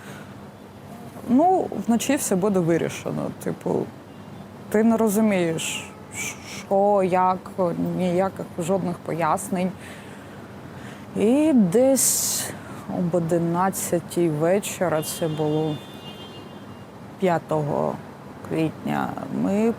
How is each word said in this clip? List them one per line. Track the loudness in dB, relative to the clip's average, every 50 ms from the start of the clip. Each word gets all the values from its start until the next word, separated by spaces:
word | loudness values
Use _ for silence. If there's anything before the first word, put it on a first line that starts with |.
| -12 -14 -14 -14 -14 -16 -16 -16 -16 -18 -18 -18 -18 -18 -18 -18 -16 -16 -16 -16 -16 -14 -14 -8 0 4
Ну, | 6 6 6 6 6 4 2 0 -2 -2 0
вночі | 2 2 2 2 2 0
все | 0 2 2 2
буде | 2 4 4 4 4
вирішено. | 4 4 4 2 2 -2 -4 -4 -6 -4 -4 -4 -4 -6 -6 -6 -6
Типу, | -6 -6 -4 -2 0 0 0 -2 -4 -8 -16 -18 -18 -18 -18 -16 -16 -16 -16 -16 -16 -16 -16 -4 0
ти | 2 4 6
не | 6 6
розумієш, | 6 4 4 4 4 4 4 4 4 2 2 0 -2 -4 -4 -6 -6 -8 -12 -14 -16 -16 -14 -10
що, | -8 -8 -8 -8 -10 -12 -14 -12 -10 -2 2 4 4 6 6 6 4
як, | 4 4 4 4 4 4 2 0 -4 -6 -2 0 0 0 0 0 0 0 0
ніяких | 0 0 2 2 2 2 0 -2 -6 -10 -8 -6 -4
жодних | 0 0 0 0 0 -2 -6 -6
пояснень. | -6 -4 -2 0 2 2 0 0 -2 -2 -2 0 0 -2 -2 -6 -12 -14 -14 -14 -14 -16 -16 -16 -16 -16 -16 -16 -16 -16 -16 -14 -14 -14 -14 -14 -14 -14 -14 -14 -12 -6 -2
І | 2 4 4 6 6 6 6
десь | 6 6 6 6 6 6 6 6 6 4 4 2 2 0 0 -2 -2 -4 -4 -6 -8 -12 -12 -14 -14 -12 -8 -4 -2 0
об | 0 2 2
одинадцятій | 2 2 2 2 2 2 2 2 2 2 2 0 -2 -2 0 0 -2 -2 -2 0 2 2 2
вечора | 2 2 4 4 4 2 2 -2 -2 0 0 2 2 0
це | -2 -2 -4 -2 -2 -2
було, | 0 0 0 2 2 2 0 0 -2 -6 -8 -14 -16 -16 -14 -14 -14 -14 -14 -14 -16 -16 -16 -16 -16 -16 -16 -16 -16 -16 -16 -18 -18 -16 -16 -14 -4 0
п'ятого | 2 2 2 2 0 0 -2 0 0 0 0 0 0 0 -2 -4 -8 -14 -16 -16 -16 -16 -14 -12 -8 -4
квітня | 0 0 0 0 -2 -4 -4 -2 -2 0 -2 -2 -4 -6 -6 -4 -2 -2
ми | 0 2 2 2 2 2 0